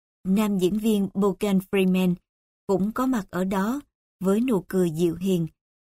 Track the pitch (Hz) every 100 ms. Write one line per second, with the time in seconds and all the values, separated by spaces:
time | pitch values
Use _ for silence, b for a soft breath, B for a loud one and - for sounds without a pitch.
0 | _ _ 185 196 214 202 180 214 214 208
1 | 190 196 202 180 208 190 185 196 190 185
2 | 185 180 _ _ _ _ - 190 202 226
3 | 262 247 190 170 190 196 202 277 - _
4 | _ - 185 202 254 202 - 190 180 156
5 | 175 165 190 185 160 - _ _